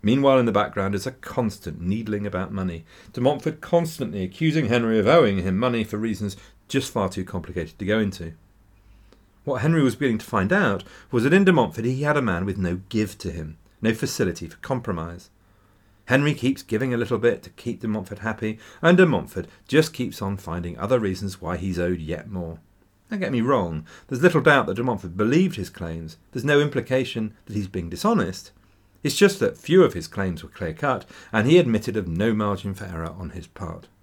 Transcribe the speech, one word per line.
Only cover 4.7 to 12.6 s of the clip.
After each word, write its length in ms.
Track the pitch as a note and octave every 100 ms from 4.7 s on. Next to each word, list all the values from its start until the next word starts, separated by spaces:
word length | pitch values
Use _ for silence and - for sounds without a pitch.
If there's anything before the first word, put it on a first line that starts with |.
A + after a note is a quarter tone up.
| A#2+ A#2 A2+
of 80 | G2+
owing 320 | D#3+ B2+ G2
him 200 | F2+ F#2
money 260 | B2 A#2
for 140 | A2 G#2
reasons 380 | A2 G2 G#2 G2 - _ _
just 240 | C3 -
far 200 | A#2 F#2+
too 140 | F#2+
complicated 540 | F#2 F#2 D#2+ F2 D#2+ -
to 60 |
go 140 | F#2+ A2
into. 340 | G#2 F#2+ E2 D#2+ _ _ _ _ _ - _ _ _ _
What 160 | - B2+
Henry 220 | C3+ E3
was 140 | C3+ -
beginning 220 | C#3 A2
to 80 | -
find 240 | A2+ F#2+
out 320 | F#3+ E3 G2+ - - -
was 140 | A#2+
that 100 | A#2+
in 100 | F#3
de 80 | F#3+
Montfort 320 | E3 A2 F#2+
he 200 | A#2 C3
had 120 | D3 D3
a 60 |
man 240 | A#2+ F2 F#2+
with 100 |
no 240 | G2